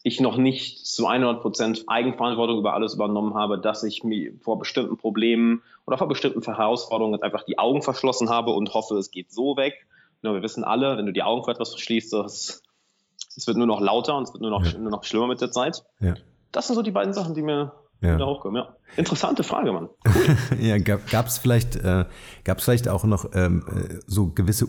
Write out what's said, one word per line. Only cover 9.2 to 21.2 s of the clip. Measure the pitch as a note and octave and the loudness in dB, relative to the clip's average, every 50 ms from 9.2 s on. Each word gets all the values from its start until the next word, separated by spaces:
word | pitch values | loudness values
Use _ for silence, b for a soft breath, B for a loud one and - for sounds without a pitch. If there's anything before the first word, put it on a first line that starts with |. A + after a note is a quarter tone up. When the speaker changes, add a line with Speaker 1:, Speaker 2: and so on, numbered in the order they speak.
| F2+ - | -14 -10
Speaker 1:
so | - G#2+ B2 C#3 C#3 | -4 -2 -2 0 0
weg. | C3+ C3+ D3 C#3 - - b b b b b b _ - | 0 0 -2 -2 -6 -14 b b b b b b _ -4
Nur | A2 G#2 | -4 -2
wir | G2 F#2 | -2 -4
wissen | A2 - - A2+ | -6 -6 -6 -2
alle, | - A2 A#2 C3+ C3+ C3+ | 0 0 2 2 2 0
wenn | G#2+ G#2 | 0 -2
du | G#2 F2+ | -2 -2
die | F#2+ - | -2 0
Augen | G2+ A2+ A#2+ B2 | 0 0 0 -2
vor | - A#2 | -4 -4
etwas | - A#2 - | -4 -6 -8
verschließt, | - - - - A2+ A2+ A2 - - | -8 -10 -6 -2 -2 -2 -2 -2 -2
das, | G#2+ G2+ G#2 - - - - - - _ _ _ _ _ _ _ _ _ _ _ - - - - | -2 -2 -4 -8 -10 -10 -10 -12 -14 _ _ _ _ _ _ _ _ _ _ _ -18 -18 -16 -14
es | - - | -8 -4
wird | - A2+ | -2 0
nur | G#2 A#2+ A#2 | 2 2 2
noch | A2 G2+ | 2 2
lauter | G2+ G2 G#2 A#2 B2 - D3+ | 2 2 2 2 0 0 -2
und | C#3 B2+ | -2 -4
es | - - | -6 -8
wird | - - | -8 -4
nur | A2+ | -2
noch, | G#2 G2+ F#2 | 0 0 0
Speaker 2:
Ja. | E2 D#2 F2+ | 0 0 -2
Speaker 1:
nur | A2 A2 | -4 -6
noch | G#2 G2 - | -6 -6 -6
schlimmer | - - A2 A#2 B2 | -2 0 0 0 0
mit | B2+ B2 | 0 -2
der | B2 A2+ - | -4 -4 -2
Zeit. | B2 B2+ D3+ F3+ - - _ _ _ | -2 -2 -2 -2 -6 -12 _ _ _
Speaker 2:
Ja. | G#2 F2+ E2+ - - _ _ _ _ _ | -2 -2 -2 -2 -8 _ _ _ _ _
Speaker 1:
Das | - - - | -4 -4 -2
sind | - B3 | 0 0
so | A3+ A3 | 0 0
die | G#3+ | 0
beiden | F#3 G3+ G3+ G3 G3 | 0 0 -2 0 -2
Sachen, | G#3+ F#3+ E3 D#3+ | -2 -4 -4 -4
die | D#3 D3+ | -4 -2
mir | D3+ D3+ C#3+ D3 C#3 - - _ _ _ _ | -2 -2 -2 -2 -4 -8 -14 _ _ _ _
Speaker 2:
Ja. | - F2 E2 D#2+ | 0 2 2 2
Speaker 1:
da | C#3 | 2
hochkommen. | C3+ C#3 C#3 - G2 G2+ B2 | 0 -2 -4 -6 -4 -4 -4
Ja. | B2 - - _ B B B | -4 -6 -12 _ B B B
Interessante | B E3+ - - - - F#3 - - D#3+ | B 0 0 0 0 0 0 0 0 0
Frage, | - - - - G3+ F3 | -2 -2 -2 0 0 -2
Mann. | - - - - _ _ | -2 -4 -8 -14 _ _
Cool. | - G2+ - F#4+ - D3+ - - | 4 6 6 6 6 6 4 2
Speaker 2:
<laughs> | - B2+ A#2 | 0 -2 0
Ja, | A#2 A2+ G#2+ G#2 | 2 2 4 4
gab, | F#2 G#2+ G2+ G2 - - | 4 2 0 0 0 0
gab's | - A2 | 0 0